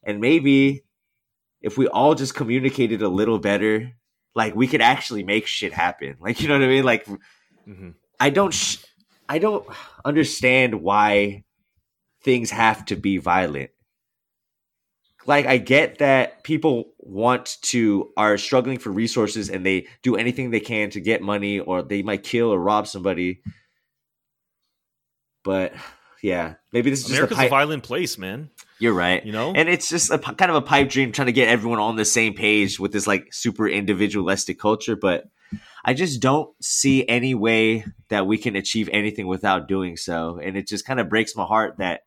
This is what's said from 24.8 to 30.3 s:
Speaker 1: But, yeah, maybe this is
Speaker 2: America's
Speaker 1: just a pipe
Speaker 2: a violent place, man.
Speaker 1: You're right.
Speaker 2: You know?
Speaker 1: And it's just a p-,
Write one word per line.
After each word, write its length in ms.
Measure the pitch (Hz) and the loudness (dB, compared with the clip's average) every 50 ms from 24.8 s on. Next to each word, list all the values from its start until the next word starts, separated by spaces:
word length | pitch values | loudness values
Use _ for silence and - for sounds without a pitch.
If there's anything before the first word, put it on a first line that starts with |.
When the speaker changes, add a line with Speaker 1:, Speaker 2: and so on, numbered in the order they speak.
| _ _ _ _ _ _ _ _ _ _ _ _ _ | _ _ _ _ _ _ _ _ _ _ _ _ _
Speaker 1:
But, 300 | 98 95 95 92 - - - - - - _ _ _ _ _ - | -2 -2 -2 -2 -4 -8 -12 -20 -20 -20 _ _ _ _ _ -4
yeah, 320 | 104 90 87 85 80 - _ _ _ - | -2 -2 -2 -4 -6 -10 _ _ _ -2
maybe 180 | 120 117 139 | 0 0 0
this 100 | 135 139 123 | -2 -2 -4
is 60 | - | -2
Speaker 2:
America's 260 | 117 135 151 - 226 | 0 0 0 0 2
Speaker 1:
just 20 | 139 | 2
a 40 | 131 | 2
pipe 40 | 123 | 4
Speaker 2:
a 20 | |
violent 320 | 139 135 147 151 156 139 - | 4 2 2 2 -2 -8 -8
place, 340 | - 123 151 180 - - - | -6 -6 -4 -4 -6 -6 -8
man. 320 | 95 92 98 127 156 147 _ - - _ _ _ | -10 -10 -10 -10 -12 -16 _ -20 -20 _ _ _
Speaker 1:
You're 140 | 110 117 107 | 0 0 2
right. 300 | 87 87 90 90 - - | 2 2 2 0 0 -2
Speaker 2:
You 80 | 107 104 | -4 -6
know? 200 | 107 117 - 190 | -4 -4 -2 2
Speaker 1:
And 140 | 147 160 165 | 2 2 2
it's 200 | 175 160 - - | 2 0 0 -4
just 220 | 160 170 - - | -2 -2 0 0
a 80 | - 151 | 0 -2
p-, 160 | - - | -2 -6